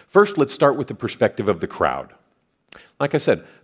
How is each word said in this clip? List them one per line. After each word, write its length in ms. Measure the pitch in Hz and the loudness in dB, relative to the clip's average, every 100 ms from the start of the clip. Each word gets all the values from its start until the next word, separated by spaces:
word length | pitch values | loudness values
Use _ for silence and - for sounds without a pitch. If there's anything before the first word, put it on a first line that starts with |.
| _ | _
First, 300 | 196 202 165 | 2 2 2
let's 140 | 135 | -2
start 240 | - 143 135 | 2 2 2
with 120 | 131 | -6
the 60 | |
perspective 540 | 107 113 - 110 - 104 | -6 -8 0 -2 0 -2
of 120 | 85 | -2
the 60 | - | -4
crowd. 460 | - 78 67 - _ _ _ _ _ _ - - - | -2 -2 -2 -10 _ _ _ _ _ _ -20 -20 -6
Like 140 | 143 | -4
I 40 | 147 | -2
said, 280 | - 87 - _ | 0 -2 -4 _